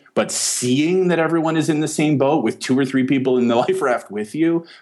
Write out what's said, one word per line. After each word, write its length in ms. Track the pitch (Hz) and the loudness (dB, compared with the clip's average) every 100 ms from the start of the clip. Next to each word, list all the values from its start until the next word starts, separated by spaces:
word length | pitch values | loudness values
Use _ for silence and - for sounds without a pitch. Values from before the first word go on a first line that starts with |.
| _ | _
but 160 | - 107 | -4 -4
seeing 760 | - - - 123 127 156 185 180 | -4 -4 -4 0 0 2 2 2
that 100 | 170 | 2
everyone 380 | 160 165 160 156 | 0 0 0 0
is 120 | 151 | 0
in 120 | 151 | 0
the 80 | 151 | -2
same 280 | - 151 147 | 0 0 2
boat 280 | 135 156 | 2 2
with 160 | 110 - | 0 -4
two 180 | - 131 | -2 0
or 60 | |
three 200 | 131 135 | 0 0
people 340 | 127 139 131 127 | 0 0 2 2
in 100 | 120 | 2
the 80 | 117 | 2
<laughs> 120 | 127 | 0
life 140 | 190 | 0
raft 300 | 139 120 - | 0 -2 -4
with 200 | 101 107 | -10 -8
you 320 | 151 165 170 165 - | -2 0 0 -4 -16